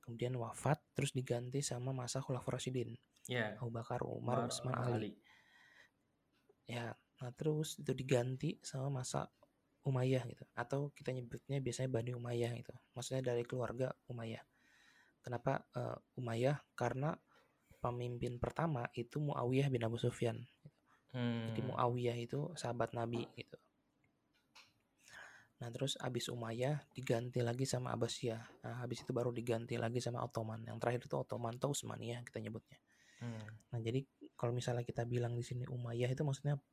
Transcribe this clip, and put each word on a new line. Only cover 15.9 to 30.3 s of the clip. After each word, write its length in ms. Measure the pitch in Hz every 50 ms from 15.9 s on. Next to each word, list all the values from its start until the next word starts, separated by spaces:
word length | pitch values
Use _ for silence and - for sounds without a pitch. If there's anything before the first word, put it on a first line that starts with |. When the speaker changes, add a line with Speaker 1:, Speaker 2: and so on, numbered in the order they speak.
| 120 - _ _ _ -
Speaker 1:
Umayyah? 400 | 127 117 113 113 123 131 147 135 - _ _
Karena 400 | - 120 120 123 131 135 156 170 - _ _ - - - _ _ _ _ _ - -
pemimpin 580 | - 123 123 120 120 120 123 120 123 123 123
pertama 540 | 123 - 120 - - 151 170 151 123 120 -
itu 300 | - - 117 - - 151
Muawiyah 480 | 151 147 - - 123 123 131 131 139 143
bin 160 | 131 120 113
Abu 100 | 113 117
Sufyan. 460 | 117 - 123 120 - - 117 113 113 120 - - _ _ - _ _ _ _ - _ _ _ -
Jadi 480 | 127 120 120 117 117 113 113 113 110
Speaker 2:
Hmm. 80 | 127 127
Speaker 1:
Muawiyah 480 | - - 127 120 123 123 120 120 120 120
itu 320 | 117 120 - 135 147 - 175
sahabat 360 | - - 123 117 123 113 113
Nabi 300 | - 117 117 117 120 117 117 -
gitu. 220 | - - - _ - - _ _ _ _ _ _ _ _ _ _ _ _ _ _ _ _ _ _ _ - - _ _ _ _ _ _ _ _ - - - - - - - - _ _ _
Nah, 120 | 120 120
terus 240 | 117 - 135 - - -
abis 300 | - 131 127 120 - -
Umayyah 580 | 120 120 117 113 113 117 123 131 151 143 - _
diganti 500 | _ - 127 - 127 117 120 123 123 127
lagi 240 | 120 117 120 123 135
sama 240 | 131 - 127 127 127
Abbasiyah. 680 | 120 113 117 113 - - - 120 113 113 113 - - -
Nah, 140 | - 117 117 120
habis 240 | 123 120 123 -
itu 80 | - -
baru 200 | 135 120 120 123
diganti 420 | 117 117 113 120 117 113 117 117 117
lagi 240 | 117 117 113 120 127
sama 240 | 117 120 120 123
Ottoman. 440 | 123 120